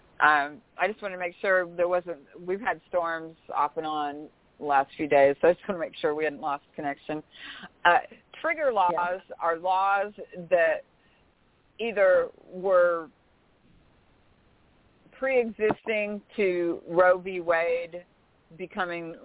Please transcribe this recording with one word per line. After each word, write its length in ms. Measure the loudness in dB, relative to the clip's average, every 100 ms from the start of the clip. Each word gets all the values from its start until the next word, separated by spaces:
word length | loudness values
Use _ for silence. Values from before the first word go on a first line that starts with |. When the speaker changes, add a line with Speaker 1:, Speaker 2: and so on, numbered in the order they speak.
| -16 2
Speaker 1:
Um, 420 | 4 4 0 -8 _ -4
I 80 | -4
just 120 | -4
wanted 140 | -10 -6
to 40 |
make 160 | -8 -4
sure 260 | 0 2 0 -2
there 120 | 0
wasn't, 300 | 0 -4 -12 -16 -12
we've 180 | -8 -6
had 200 | -4 -6 _
storms 460 | -2 -2 -4 -8 -16 -8 -2
off 220 | -2 -2
and 80 | -6
on 420 | -4 -6 -8 -14 _ _ -10
the 80 | 0
last 240 | 0 0 -4
few 100 | 2
days, 280 | 6 6 6
so 80 | 2
I 40 |
just 140 | 2 -2
wanna 120 | -6
make 160 | -8 -4
sure 180 | -4 -2
we 80 |
hadn't 180 | -4 -4
lost 220 | -6 -6 _ -10
connection. 460 | -8 -8 -8 -10 -10 -18 -18 -16 -20 _ 4
Uh, 140 | 4 2 -14 _ -8
trigger 320 | -4 -2 0
laws 200 | 2 2
Speaker 2:
Yeah. 260 | 2 -2 -4 -10 -6
Speaker 1:
are 180 | -2 -2
laws 560 | -2 0 2 0 -2 -8 -16 -14 0
that 360 | 2 2 0 -6 _ _ _ _ _ _ _ _ -8
either 520 | -4 2 4 4 0 -6 -18
were 580 | -6 2 4 4 2 -6 _ _ _ _ _ _ _ _ _ _ _ _ _ _ _ _ _ _ _ _
pre-existing 1080 | -6 0 0 0 0 -2 -2 -4 -4 -4 -8 -8 -2
to 460 | 0 0 -2 -4 -2
Roe 320 | 4 4 4
v. 220 | 0 -6
Wade 600 | -2 0 0 -4 -6 -14 -18 _ _ _ _ -16
becoming 580 | -12 -6 -6 -6 -10 -12